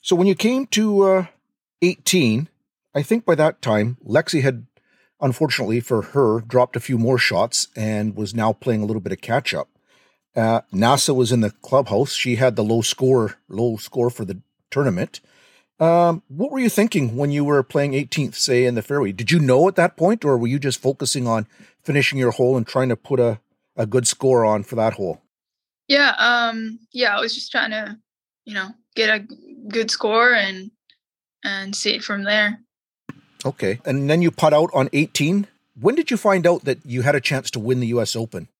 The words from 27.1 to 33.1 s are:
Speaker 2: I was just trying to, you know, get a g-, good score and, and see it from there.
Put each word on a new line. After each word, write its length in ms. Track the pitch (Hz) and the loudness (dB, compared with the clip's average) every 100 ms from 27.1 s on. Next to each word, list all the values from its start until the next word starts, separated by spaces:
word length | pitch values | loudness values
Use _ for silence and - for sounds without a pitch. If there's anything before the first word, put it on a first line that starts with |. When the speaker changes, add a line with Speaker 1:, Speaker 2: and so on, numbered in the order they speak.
| 208 | 0
Speaker 2:
I 40 | |
was 140 | 226 | -4
just 160 | 226 - | -6 -6
trying 200 | 247 226 | -4 -4
to, 260 | 220 208 214 _ _ _ _ | -6 -10 -14 _ _ _ _
you 100 | - | -12
know, 140 | 208 190 233 _ | -10 -10 -14 _
get 160 | - 220 | -2 0
a 100 | 214 | 0
g-, 360 | 202 - - - 208 | -4 -20 -20 -20 -8
good 220 | 226 226 | -4 -4
score 420 | - 277 220 247 | -4 0 2 4
and, 380 | 240 196 190 190 _ _ _ _ _ _ _ | 2 0 -6 -14 _ _ _ _ _ _ _
and 320 | 202 196 196 | -10 -8 -10
see 200 | 202 208 | -6 -4
it 100 | 202 | -4
from 180 | - 202 | -4 -6
there. 380 | 196 214 208 233 _ _ _ _ - | -2 0 0 -4 _ _ _ _ -20